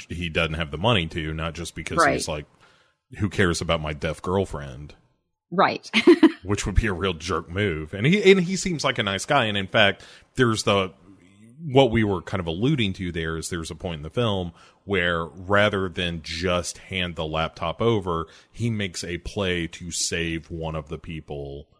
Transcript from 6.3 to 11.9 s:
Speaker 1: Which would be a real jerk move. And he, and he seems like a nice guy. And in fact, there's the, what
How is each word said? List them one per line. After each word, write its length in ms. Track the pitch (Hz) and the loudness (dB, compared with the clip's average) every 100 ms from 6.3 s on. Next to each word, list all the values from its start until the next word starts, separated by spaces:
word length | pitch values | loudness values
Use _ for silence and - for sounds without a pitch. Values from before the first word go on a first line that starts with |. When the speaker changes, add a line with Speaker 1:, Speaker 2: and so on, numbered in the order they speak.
| - | 4
Speaker 1:
Which 220 | 95 101 110 | -4 -2 2
would 80 | 92 | 2
be 100 | 110 | 2
a 60 | |
real 200 | 85 95 | 0 -2
jerk 360 | 80 82 82 80 | -2 -4 -4 -4
move. 440 | 92 104 78 78 98 | -2 -2 -2 -6 -2
And 100 | 131 | 2
he, 260 | 208 190 | 6 8
and 80 | 190 | 8
he 140 | 175 190 | 6 -2
seems 280 | 190 151 | -4 -2
like 140 | 139 123 | -2 0
a 40 | |
nice 220 | 101 98 - | -2 -2 2
guy. 200 | 143 110 | 2 2
And 120 | 101 | 0
in 100 | 95 | 2
fact, 360 | 117 101 95 - - _ - | 6 6 4 -10 -20 _ 2
there's 280 | 120 107 | 2 4
the, 280 | 113 101 92 - 95 95 90 98 113 131 165 | 2 2 2 -8 -20 -20 _ _ -20 -14 2
what 260 | 131 127 | 6 6